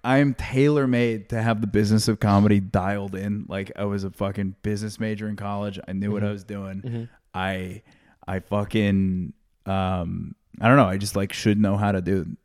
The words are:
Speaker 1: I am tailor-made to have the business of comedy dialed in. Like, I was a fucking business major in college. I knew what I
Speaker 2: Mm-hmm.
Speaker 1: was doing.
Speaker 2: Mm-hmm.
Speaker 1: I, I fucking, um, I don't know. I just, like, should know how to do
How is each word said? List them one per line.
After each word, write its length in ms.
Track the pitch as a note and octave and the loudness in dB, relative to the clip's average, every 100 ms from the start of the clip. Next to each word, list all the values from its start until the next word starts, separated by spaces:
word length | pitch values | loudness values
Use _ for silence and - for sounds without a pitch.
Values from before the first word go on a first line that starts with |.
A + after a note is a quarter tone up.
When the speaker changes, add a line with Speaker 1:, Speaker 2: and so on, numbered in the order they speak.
Speaker 1:
I 140 | A#2+ C3+ | 2 4
am 160 | C#3+ | 4
tailor-made 960 | B2 - C3 C#3+ D3 C3+ A#2+ A#2+ A2 - | 0 -2 2 4 4 2 2 2 -2 -4
to 100 | A2+ | -2
have 220 | A2+ A2 | 0 0
the 60 | A2 | 0
business 400 | G#2 G#2 A2 G#2+ | 2 4 4 2
of 120 | G#2+ | 2
comedy 400 | G#2+ G2+ G#2 G#2 | 4 6 6 4
dialed 540 | F#2+ G2 F#2 G2+ G2 | 2 -2 -2 -4 -6
in. 320 | F#2+ G2+ G#2 - | -6 -4 -6 -6
Like, 240 | F#2+ F#2+ - | -8 -8 -6
I 80 | |
was 200 | G2+ G2+ | -4 -4
a 60 | F#2+ | -6
fucking 460 | - G2 G2 F#2+ F#2+ | -4 -4 -2 -6 -4
business 360 | G#2+ G#2 G#2+ G2+ | -4 -4 -6 -6
major 280 | A2 G#2 G#2+ | -4 -4 -6
in 80 | G2+ | -6
college. 440 | G2+ G2+ G#2 F#2+ - | -6 -6 -6 -8 -8
I 60 | |
knew 180 | F#2+ G2+ | -4 -2
what 120 | G#2 | -2
I 40 | G#2 | -2
Speaker 2:
Mm-hmm. 60 | |
Speaker 1:
was 100 | G2+ | -4
doing. 380 | F#2 G2+ G2 F#2+ | -10 -10 -8 -10
Speaker 2:
Mm-hmm. 220 | A#2+ A#2 A#2 _ _ F#2 | -8 -8 -10 _ _ -4
Speaker 1:
I, 480 | F#2+ F#2+ F2+ G2+ _ _ _ _ - | -4 -4 -6 -12 _ _ _ _ -6
I 120 | F#2+ | -6
fucking, 920 | - G2+ G#2 A2+ G2+ G2 F#2+ F#2 F2 - _ _ - | -2 -2 0 2 2 2 0 -2 -6 -12 _ _ -4
um, 680 | F#2+ F#2 F#2 F2 F2+ E2 - _ - | -2 0 -2 -4 -6 -8 -14 _ 0
I 80 | A2+ | 6
don't 80 | C#3 | 6
know. 100 | G2+ | 6
I 100 | G2 | 2
just, 180 | G2+ G2+ | -2 -2
like, 180 | G2 | -4
should 260 | - A2+ G#2 | 0 2 4
know 180 | G#2 G2+ | 2 2
how 140 | G#2 | 0
to 100 | G2 | 0
do 240 | F2+ F#2+ D#2+ - | 0 -2 -2 -10